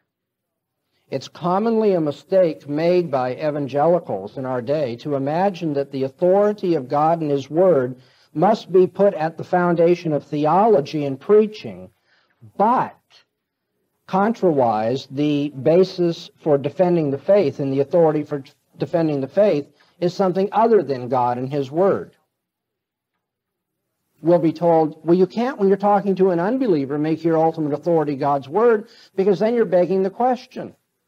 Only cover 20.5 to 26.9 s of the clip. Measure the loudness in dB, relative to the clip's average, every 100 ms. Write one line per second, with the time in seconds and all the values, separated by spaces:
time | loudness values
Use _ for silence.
20.5 | 0 2 2 2 -4 -2 0 0 -2 -4
21.5 | -4 -4 0 0 0 -4 _ _ _ _
22.5 | _ _ _ _ _ _ _ _ _ _
23.5 | _ _ _ _ _ _ _ 2 2 2
24.5 | 0 2 4 2 -2 0 2 2 0 -4
25.5 | 0 0 2 2 2 0 0 2 2 -2
26.5 | -2 0 0 -2